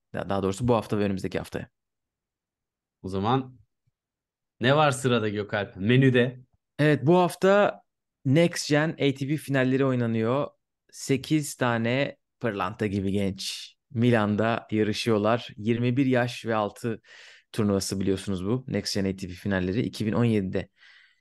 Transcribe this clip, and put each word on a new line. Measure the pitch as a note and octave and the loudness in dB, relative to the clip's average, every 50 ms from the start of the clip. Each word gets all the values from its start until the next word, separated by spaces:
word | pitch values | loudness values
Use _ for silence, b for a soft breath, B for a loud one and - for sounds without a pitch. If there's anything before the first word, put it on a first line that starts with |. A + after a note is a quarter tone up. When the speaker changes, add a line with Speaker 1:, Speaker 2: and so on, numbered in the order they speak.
| _ _ | _ _
Speaker 1:
Da-, | - - - F2+ | -10 -8 -4 -2
daha | G2 G2 | -2 0
doğrusu | F#2+ F#2+ G2 - B2 A#2+ | 0 0 0 0 2 2
bu | A#2+ | 2
hafta | G#2+ G#2 - A2 G#2 | 2 2 0 -2 0
ve | G#2 | 0
önümüzdeki | G2 G2 F#2 G2 F#2 - D#2+ | 0 -2 -4 -4 -4 -4 -6
haftaya. | - - - - - - _ _ _ _ _ _ _ _ _ _ _ _ _ _ _ _ _ _ _ _ _ _ _ _ _ _ | -6 -6 -8 -10 -10 -12 _ _ _ _ _ _ _ _ _ _ _ _ _ _ _ _ _ _ _ _ _ _ _ _ _ _
Speaker 2:
O | - F#2 | -12 -8
zaman | F#2+ F#2+ G2 A2+ C3 C3+ C3 B2+ - _ _ _ _ _ _ _ _ _ _ _ _ _ _ _ _ _ _ _ _ _ | -6 -2 0 0 0 0 -2 -6 -14 _ _ _ _ _ _ _ _ _ _ _ _ _ _ _ _ _ _ _ _ _
ne | A2 B2+ C#3+ | 0 2 4
var | D3+ D#3 C#3+ | 4 4 2
sırada | B2 B2+ - B2+ A#2+ A2+ G#2+ G#2+ | 2 0 0 0 0 0 0 -2
Gökalp? | G2+ G#2 G2+ G#2 A2 G#2 G2+ - - | -4 -4 -4 -4 -4 -4 -4 -6 -6
Menüde. | F#2 F#2+ A2 B2 C3 C3+ C3 B2 B2 A#2+ C#3 B2+ - - _ _ _ _ _ _ - | -4 2 4 6 6 6 6 6 4 2 2 -2 -8 -18 _ _ _ _ _ _ 0
Speaker 1:
Evet, | D3 D3+ D3 B2+ A#2+ | 2 2 2 2 4
bu | D#3 F3 | 4 4
hafta | F3+ F3+ E3+ - - F#3+ F#3+ G3 G#3 G3+ - - - _ _ _ _ _ _ _ _ _ | 4 4 2 0 0 2 4 4 6 4 2 0 -4 _ _ _ _ _ _ _ _ _
Next | C3+ C3 E3 E3+ E3+ E3+ - - - | 2 4 4 4 2 0 -4 -2 0
Gen | D3 D3 D#3 E3 | 0 0 0 -2
A | D3 - C#3+ C#3 C3 | -2 0 0 0 0
T | - C#3 C3+ | -2 -2 -4
P | D#3 | -4
finalleri | C#3+ - C3 C#3 C3+ B2+ C3 C3 C3 C#3 | -4 -4 -2 0 0 2 2 2 2 2
oynanıyor. | C3+ B2+ B2 A#2+ A2+ A2+ A2+ A2 A2+ B2+ C#3+ - - - _ _ _ _ _ _ _ | 2 2 0 0 0 0 0 0 0 0 -2 -2 -6 -8 _ _ _ _ _ _ _
Sekiz | - - - - C#3 B2+ B2+ - D#3 D#3 C#3+ - - | -18 -12 -4 -2 -2 -2 0 0 -2 -2 -2 -4 -4
tane | - C3 A#2+ A#2 A2+ A2+ A#2+ B2 C3+ C#3+ - - - _ _ _ _ | -2 0 0 0 0 0 0 0 0 -2 -4 -6 -12 _ _ _ _
pırlanta | B2 A2+ G2+ G2 F2+ F#2 A2+ - A2 | -6 -4 -2 -2 -4 -4 -2 -4 -4
gibi | G2+ G2 G2+ F#2+ G2 | -2 -2 -2 -2 -2
genç | F#2+ G2+ G2 G2 F#2 F#2+ - - - - - - - _ _ _ | 0 0 -2 -2 -4 -6 -8 -10 -10 -10 -14 -16 -20 _ _ _
Milan'da | - A2+ A#2+ B2 A#2 A2 G#2 G#2 G#2 G2+ G#2+ A2+ A#2 - - - | -2 0 2 4 4 4 2 2 0 0 0 0 -2 -2 -4 -4
yarışıyorlar. | G#2+ G#2+ G#2+ G#2 G#2 - - A#2+ A2 G#2 G#2 G#2+ A#2+ A#2 - - - | -2 0 0 0 -2 -2 0 0 2 2 2 2 0 0 -2 -10 -14
Yirmi | G#2+ G2+ A#2 A#2 A2+ A#2+ B2 B2 | -6 -2 -2 0 0 0 0 0
bir | C#3 C#3 | 0 2
yaş | C3 B2+ A#2+ B2 B2 B2 - - | 2 2 0 0 -2 -4 -8 -6
ve | A2+ A2 | -4 -2
altı | A2 G#2 G2+ - - - A#2 A2 - B B B B B B B B B _ | -2 -2 -2 -4 -6 -6 -6 -6 -8 B B B B B B B B B _
turnuvası | - - G#2+ G#2 G2 G2 - - G2+ F#2+ | -2 0 2 2 2 0 0 -2 -4 -2
biliyorsunuz | F#2+ G2 F#2+ F#2+ - G2+ G2 F2 F#2 | 0 0 -2 -2 -2 -4 -6 -4 -2
bu. | G2+ B2 B2+ B2+ B2 | -4 -4 -4 -4 -4
Next | G2+ G2+ - - - | -4 -4 -4 -4 -4
Gen | G#2 G2 | -2 -2
A | G2 F#2+ | -2 -4
T | F#2+ F#2+ F2 | -6 -8 -12
P | |
finalleri | F2+ - - G#2 G2 F#2 F2+ F#2 F#2 A#2+ | -12 -8 -6 -2 -2 0 0 0 -2 -2
iki | B2 - - - A2 | -2 -4 -4 -4 -4
bin | A2 | -2
on | - G#2+ A#2+ | 0 2 2
yedide | A#2 A2 G#2+ F#2+ F#2 F#2+ F#2+ F2 - b b b b b b b b b b | 2 2 0 0 -2 -4 -6 -6 -8 b b b b b b b b b b